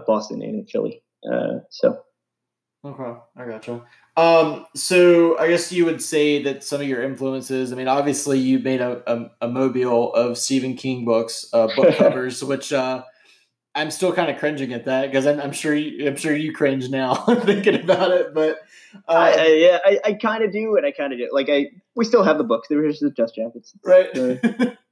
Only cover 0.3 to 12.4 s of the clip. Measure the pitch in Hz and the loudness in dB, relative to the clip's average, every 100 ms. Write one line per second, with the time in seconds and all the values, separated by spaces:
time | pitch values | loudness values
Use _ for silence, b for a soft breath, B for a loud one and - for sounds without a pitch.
0.3 | 113 107 107 - 107 107 - _ _ - | -10 -10 -10 -6 -6 -6 -8 _ _ -6
1.3 | 62 - - - - - - _ _ _ | -4 -4 -8 -12 -2 -2 -2 _ _ _
2.3 | _ _ _ _ _ 143 135 123 117 _ | _ _ _ _ _ -18 -14 -12 -14 _
3.3 | - 123 110 123 120 - b b 165 165 | -18 -14 -14 -12 -14 -14 b b 2 6
4.3 | 165 156 147 - - - 180 175 170 170 | 6 4 -2 -12 -10 0 6 8 8 6
5.3 | 160 160 170 - 180 165 151 - 156 147 | 2 2 0 -2 -2 0 -2 -2 0 2
6.3 | 143 139 131 - 143 139 123 135 131 135 | 0 -2 -6 -6 -6 -4 -4 -6 -6 -6
7.3 | 131 131 131 127 123 131 139 143 139 147 | -6 -6 -6 -4 -6 -2 0 0 -2 -2
8.3 | 135 131 131 131 131 123 120 - 117 113 | 0 2 0 0 -2 -2 -4 -4 -6 -6
9.3 | - 120 127 131 127 123 117 - 113 120 | -8 -6 0 0 0 0 0 2 0 0
10.3 | 117 - 135 131 127 135 123 117 113 113 | -2 -2 -2 -2 -6 -6 -6 0 0 -2
11.3 | - - - 113 139 165 - 143 131 127 | -10 -2 0 0 4 4 6 2 2 -6
12.3 | 120 | -8